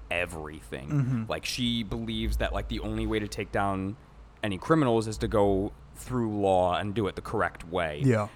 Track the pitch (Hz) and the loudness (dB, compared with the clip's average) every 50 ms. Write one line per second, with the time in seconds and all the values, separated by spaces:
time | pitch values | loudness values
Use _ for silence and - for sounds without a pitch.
0 | - - - 87 87 85 87 80 76 76 76 78 - - - 67 65 147 151 143 | -8 -4 -2 -2 -2 -2 -4 -8 -8 -10 -12 -14 -12 -10 -10 -10 -4 -2 0 2
1 | 135 123 127 117 110 110 78 80 - - - - 123 120 120 117 113 95 120 117 | 2 2 0 -2 -2 -2 -4 -4 -4 -6 -4 -2 0 0 0 0 -2 -4 -4 -4
2 | 113 113 113 110 113 110 - - 113 - - 101 104 - 117 107 - 104 110 110 | -4 -4 -4 -2 -2 0 0 0 0 0 -2 -4 -4 -4 -6 -4 -4 -4 -2 -2
3 | 113 107 110 110 104 101 - - 104 - - 110 101 98 98 95 95 95 107 - | -2 0 0 0 -2 -2 -4 -6 -6 -2 0 0 2 2 0 0 -2 -4 -6 -8
4 | - - - - - - - - - 107 98 87 - - 160 160 147 123 117 113 | -14 -20 -20 -20 -20 -20 -10 -6 -4 -4 -4 -4 0 2 4 4 6 6 4 4
5 | 107 110 107 - - 107 - 107 101 101 98 95 98 104 - - - - - - | 2 0 -2 -4 -2 2 4 4 4 6 4 2 0 -2 -6 -10 -16 -20 -18 -16
6 | - - 127 123 117 110 104 104 101 98 95 92 90 90 87 82 92 104 95 113 | -8 -4 -2 0 0 0 0 2 4 4 6 6 6 4 2 2 0 -2 0 0
7 | 104 92 - - - - - 107 90 82 - - - 82 85 90 85 78 76 - | 0 -2 -2 -4 -8 -4 -2 0 0 0 -2 -6 -10 -4 -2 0 0 0 -2 2
8 | 143 131 120 107 104 104 - | 4 4 4 4 2 -2 -6